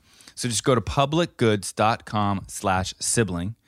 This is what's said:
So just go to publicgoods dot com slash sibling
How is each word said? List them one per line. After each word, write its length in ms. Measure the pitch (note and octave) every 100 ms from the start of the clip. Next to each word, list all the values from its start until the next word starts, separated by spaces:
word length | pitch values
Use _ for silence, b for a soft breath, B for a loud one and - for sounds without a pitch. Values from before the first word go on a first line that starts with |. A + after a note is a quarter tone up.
| B B B
So 140 | B B2
just 140 | A2
go 100 | -
to 80 | A#2+
publicgoods 920 | - - C#3 D3+ E3+ - A#2+ G#2+ F2+ -
dot 300 | G#2+ A#2 -
com 400 | G#2+ G2+ G2 -
slash 480 | - G2+ F#2 F#2 -
sibling 560 | - - G#2+ F2 F2+ A2+